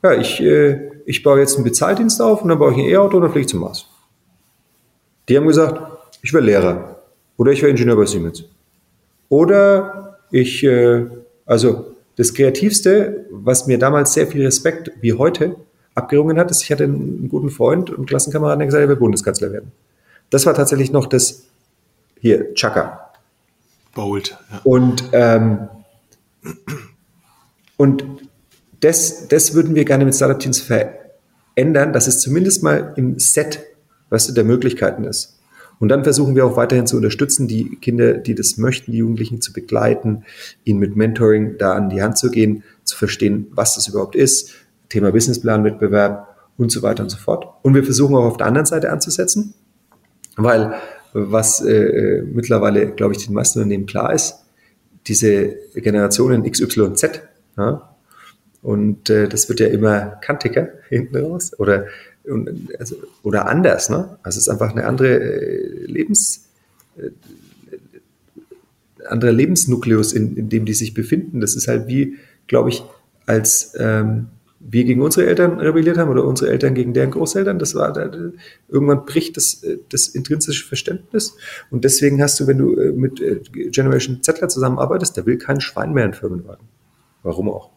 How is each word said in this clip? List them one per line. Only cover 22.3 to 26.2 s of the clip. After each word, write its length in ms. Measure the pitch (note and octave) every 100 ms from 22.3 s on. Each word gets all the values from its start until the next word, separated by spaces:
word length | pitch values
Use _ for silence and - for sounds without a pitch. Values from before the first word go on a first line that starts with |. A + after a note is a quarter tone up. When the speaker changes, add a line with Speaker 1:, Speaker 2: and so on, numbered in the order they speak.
| G2+ -
Speaker 1:
Chaka. 580 | - A2+ G#2 - - - _ _ _ _ _ _ _ _
Speaker 2:
Bold, 440 | - G2+ G2+ - - _
ja. 100 | G#2
Speaker 1:
Und, 460 | C3+ B2+ B2+ B2 -
ähm, 540 | B2+ A#2 A2+ A2+ G#2 G2 - _ _ _ _